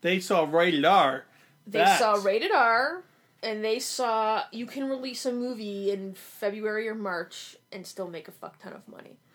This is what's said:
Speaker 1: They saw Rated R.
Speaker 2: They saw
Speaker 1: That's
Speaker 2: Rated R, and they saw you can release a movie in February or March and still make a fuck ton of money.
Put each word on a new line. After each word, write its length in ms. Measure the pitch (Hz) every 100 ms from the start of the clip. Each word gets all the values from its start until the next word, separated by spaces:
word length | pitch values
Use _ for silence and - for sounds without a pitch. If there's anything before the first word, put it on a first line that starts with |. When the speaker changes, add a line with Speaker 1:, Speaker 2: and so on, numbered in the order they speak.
Speaker 1:
They 180 | 170 185
saw 240 | 185 190 151
Rated 360 | 160 180 151 156
R. 400 | 196 143 131 - _ _ _ -
Speaker 2:
They 160 | 202 180
saw 280 | 185 220
Speaker 1:
That's 120 | 208 196
Speaker 2:
Rated 260 | 208 339
R, 520 | 359 233 226 277 359 - _ _ _
and 200 | 226 214
they 160 | 220 226
saw 640 | - - 247 220 220 220 -
you 140 | 226 240
can 240 | 269 269
release 360 | 262 254 240 262
a 60 |
movie 600 | 247 247 233 208 196 196
in 220 | 202 190
February 760 | 185 - - 208 214 214 214 226
or 80 | 220
March 600 | 202 175 175 - - - _
and 140 | 190 180
still 220 | - 180
make 180 | 165 156
a 40 |
fuck 280 | - - -
ton 120 | 190
of 140 | - -
money. 300 | - - - _